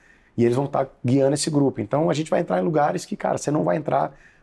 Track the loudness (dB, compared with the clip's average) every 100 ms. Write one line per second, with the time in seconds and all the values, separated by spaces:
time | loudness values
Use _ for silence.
0 | _ _ _ 0 2 2 -2 -2 -4 -4
1 | 0 4 4 2 0 2 0 0 -2 0
2 | 0 0 0 -2 0 0 0 2 0 -2
3 | -6 -6 -4 -2 -2 0 0 -2 0 -2
4 | -2 -8 -20 _